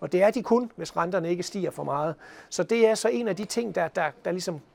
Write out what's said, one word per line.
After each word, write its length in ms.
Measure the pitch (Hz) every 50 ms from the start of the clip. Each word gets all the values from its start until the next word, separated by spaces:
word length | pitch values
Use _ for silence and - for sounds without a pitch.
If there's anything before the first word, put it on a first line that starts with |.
og 120 | - 143 -
det 100 | 180 196
er 80 | 214
de 120 | - 254 -
kun, 280 | - 233 247 247 226 -
hvis 200 | - 165 - -
renterne 340 | - 170 175 190 185 165 170
ikke 120 | 180 175 175
stiger 280 | - - 202 175 151
for 140 | - - 147
meget. 300 | 139 139 143 151 165 151 - - - - - - -
Så 120 | - - 175
det 240 | - 226 233 226
er 80 | 220 220
så 140 | 214 - 220
en 200 | 247 240 240 214
af 80 | 180
de 80 | 185 214
ting, 300 | - - 240 233 214 170
der, 140 | 185 170 160
der, 160 | - 185 165 147 - - -
der 60 | 185
ligesom 300 | 175 185 175 185 170 143 - _ _